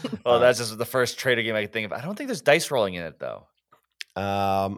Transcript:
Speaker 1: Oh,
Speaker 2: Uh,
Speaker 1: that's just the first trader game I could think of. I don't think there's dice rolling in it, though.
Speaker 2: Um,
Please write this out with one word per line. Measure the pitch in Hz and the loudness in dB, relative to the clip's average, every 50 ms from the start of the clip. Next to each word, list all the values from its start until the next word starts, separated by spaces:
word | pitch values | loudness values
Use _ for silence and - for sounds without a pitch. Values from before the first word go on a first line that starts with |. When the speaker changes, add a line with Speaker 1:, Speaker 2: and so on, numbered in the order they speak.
| - - - 104 - | -8 -10 -10 -4 2
Speaker 1:
Oh, | 123 120 | 2 4
Speaker 2:
Uh, | 117 | 6
Speaker 1:
that's | 123 123 123 | 6 6 4
just | 110 120 110 110 | 4 -2 -6 -4
the | 110 117 | -6 -6
first | - - 131 123 117 - - | -2 0 0 0 0 -2 -2
trader | - 139 123 113 | 0 0 2 2
game | 110 113 110 | 2 0 0
I | 107 104 | -2 -2
could | 104 - | -2 -4
think | 113 107 | -6 -6
of. | 104 | -4
I | - - | -6 -8
don't | 123 170 208 | -8 -8 -8
think | 208 294 262 | -8 -6 -6
there's | 240 151 | -6 0
dice | - 139 147 165 160 - | 4 4 4 4 4 0
rolling | 147 123 104 95 90 | 0 2 2 0 0
in | 87 85 | -6 -8
it, | 80 76 _ | -10 -10 _
though. | 69 64 55 50 - _ _ _ _ _ _ _ _ _ _ _ - - _ | -10 -10 -10 -10 -14 _ _ _ _ _ _ _ _ _ _ _ -18 -10 _
Speaker 2:
Um, | 92 98 98 98 101 98 98 98 98 98 98 101 | -4 -4 -2 0 0 0 2 2 0 0 -2 -4